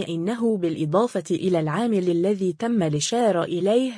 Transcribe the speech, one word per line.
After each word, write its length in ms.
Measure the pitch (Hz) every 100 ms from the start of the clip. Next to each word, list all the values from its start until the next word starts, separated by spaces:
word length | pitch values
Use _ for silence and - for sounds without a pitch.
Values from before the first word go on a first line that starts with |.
| 175
إنه 480 | 170 170 233 233 220
بالإضافة 680 | 175 160 156 175 240 196 160
إلى 300 | 180 190 175
العامل 500 | 156 156 240 208 180
الذي 420 | 170 180 208 185
تم 300 | 160 226 233
الإشارة 640 | 165 151 147 233 233 175
إليه، 480 | 170 175 185 233 262